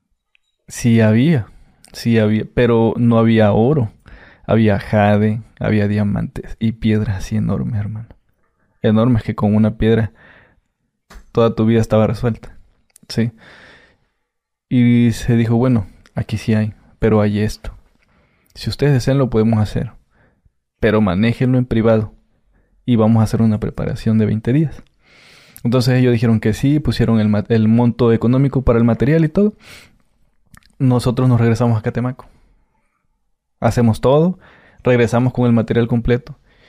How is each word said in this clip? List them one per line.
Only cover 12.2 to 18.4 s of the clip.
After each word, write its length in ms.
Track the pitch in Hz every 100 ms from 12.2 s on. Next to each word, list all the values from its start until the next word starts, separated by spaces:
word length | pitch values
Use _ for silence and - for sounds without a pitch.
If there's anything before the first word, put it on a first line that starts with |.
| 123 110 - - - _ _ _ -
¿Sí? 220 | - 113 - - - - - _ _ _ _ _ _ _ _ -
Y 440 | 127 120 120 120
se 240 | 110 - 117
dijo, 180 | 113
"Bueno, 320 | 117 131 117 95 - _ -
aquí 200 | - 107
sí 180 | -
hay, 200 | 107 107 - _ -
pero 220 | 113 107
hay 180 | 104 104
esto. 380 | 104 - - - _ _ _ _ _ _